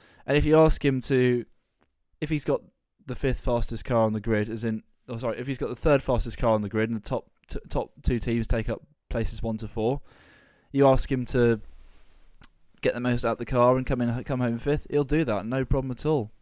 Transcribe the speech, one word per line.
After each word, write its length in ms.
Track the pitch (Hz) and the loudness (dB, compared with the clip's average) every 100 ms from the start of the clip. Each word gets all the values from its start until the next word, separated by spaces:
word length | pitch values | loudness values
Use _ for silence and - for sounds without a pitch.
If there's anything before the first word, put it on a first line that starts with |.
| _ _ - | _ _ -2
And 100 | 147 | 2
if 80 | |
you 140 | 147 156 | 6 6
ask 240 | 156 - | 6 4
him 160 | 143 131 | 0 0
to, 420 | - 131 127 123 - _ _ _ _ _ _ _ | 0 2 4 2 -4 _ _ _ _ _ _ _
if 100 | 156 | -4
he's 140 | 151 | -2
got 180 | - 135 - _ _ _ | -2 -2 -4 _ _ _
the 100 | - | -12
fifth 260 | 123 135 123 | -4 -2 0
fastest 440 | - 120 113 117 | 0 0 0 -4
car 200 | - 117 | 0 2
on 80 | 110 | 2
the 80 | 107 | 0
grid, 280 | 113 107 107 | 0 0 0
as 160 | 110 | -4
in, 200 | 113 110 - _ - | -4 -6 -8 _ -12
oh, 80 | 113 | -6
sorry, 220 | 120 110 | -6 -4
if 80 | 131 | -6
he's 120 | 131 | -6
got 100 | 120 | -6
the 80 | 127 | 0
third 260 | 160 139 | 2 2
fastest 360 | - 123 117 - | 2 0 0 0
car 140 | 120 | 2
on 100 | 107 | 2
the 60 | 104 | 0
grid 200 | 110 113 | -2 -2
and 60 | 113 | -4
the 40 | - | -4
top 220 | 127 - _ - | -6 -8 _ -12
t-, 100 | - - | -10 -6
top 220 | 139 - - | -6 -6 -6
two 160 | - 120 | -2 0
teams 280 | 120 117 113 | 0 -2 0
take 220 | 117 113 | -2 -2
up 140 | 110 - _ - | -6 -10 _ -8
places 320 | 117 110 - | -4 -4 -4
one 140 | 113 110 | -6 -6
to 100 | 107 | -8
four, 320 | 113 110 143 - - - - _ _ _ | -4 -2 -4 -8 -20 -20 -20 _ _ _
you 140 | 135 135 | 4 6
ask 240 | 127 - | 6 2
him 140 | 131 120 | -2 0
to 340 | 123 117 110 - - - - - - - - - _ _ _ | 2 2 2 -4 -20 -20 -20 -20 -20 -20 -20 -20 _ _ _
get 140 | 127 | -4
the 60 | 123 | -2
most 240 | 123 120 | -2 0
out 80 | 117 | 0
of 60 | 113 | -2
the 60 | 117 | -2
car 300 | 127 123 131 | 4 4 4
and 80 | 127 | 0
come 140 | 123 | 0
in, 240 | 120 120 | 0 -2
come 160 | - 127 | -4 -2
home 160 | 123 117 | -2 -2
fifth, 300 | 139 147 - | -2 -2 0
he'll 140 | 147 | -2
do 200 | 131 151 | 0 0
that, 200 | 135 101 | 0 -2
no 200 | 107 131 | -2 -4
problem 260 | 131 139 131 | 0 -2 -2
at 160 | 123 151 | -4 -2
all. 240 | 151 101 - | -2 -2 -12